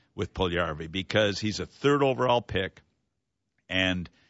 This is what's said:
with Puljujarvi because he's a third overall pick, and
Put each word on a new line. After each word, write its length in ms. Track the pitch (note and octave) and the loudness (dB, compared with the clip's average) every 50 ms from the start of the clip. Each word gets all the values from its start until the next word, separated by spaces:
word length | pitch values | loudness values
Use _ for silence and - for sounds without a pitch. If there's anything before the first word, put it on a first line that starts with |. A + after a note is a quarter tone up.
| _ _ - - | _ _ -8 -6
with 160 | G2+ - - | -6 -6 -2
Puljujarvi 580 | - F#2+ F2+ E2+ F2 F2 D#2+ D2+ D2+ E2 D#2+ | -2 -2 0 0 0 -2 -2 -2 -6 -8 -8
because 480 | D#2 F#2 F#2 - - G#2+ G#2+ G#2 G2 - | -6 -6 -4 0 2 2 2 2 0 -2
he's 200 | G#2+ G#2+ G2 - | -4 -4 -4 -4
a 40 | F2 | -8
third 360 | - _ - - C#3 C#3+ C#3+ C#3+ | -10 _ -2 2 2 4 4 4
overall 380 | C3+ C3 A#2 B2 B2+ A#2+ A#2+ | 2 2 2 2 2 2 2
pick, 400 | A2+ - - G#2+ F#2+ F#2 - - _ _ _ _ _ _ _ _ _ _ _ _ _ _ _ _ _ - | 2 0 -2 -2 -2 -4 -6 -12 _ _ _ _ _ _ _ _ _ _ _ _ _ _ _ _ _ -6
and 400 | F2+ F#2 F#2 F#2 F#2 F2+ F2 - _ _ _ _ | -2 0 0 2 0 -2 -4 -8 _ _ _ _